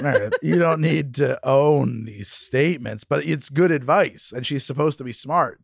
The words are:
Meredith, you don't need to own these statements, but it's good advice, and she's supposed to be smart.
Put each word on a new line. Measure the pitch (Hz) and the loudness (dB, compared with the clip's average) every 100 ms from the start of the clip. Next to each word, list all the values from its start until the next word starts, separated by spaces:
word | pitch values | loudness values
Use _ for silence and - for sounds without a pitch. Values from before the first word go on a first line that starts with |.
Meredith, | 143 - 104 - | 2 2 0 -2
you | 156 170 | 2 2
don't | 170 160 | 4 2
need | 156 156 143 123 | 2 0 -2 0
to | 135 131 - | 0 0 2
own | 135 151 147 131 117 110 | 4 4 4 2 -2 -8
these | 104 101 | -12 -12
statements, | - - 127 160 160 117 107 - | -10 -4 0 0 0 -6 -10 -4
but | 147 151 | -2 0
it's | 156 - | -4 -2
good | 139 175 | 2 2
advice, | 151 127 180 147 - - 123 | 2 2 2 2 -2 -8 -6
and | 123 | -4
she's | 143 - | -4 -4
supposed | 139 151 143 | 0 0 -2
to | |
be | 127 | -8
smart. | 117 131 170 143 - | -10 -2 0 0 -4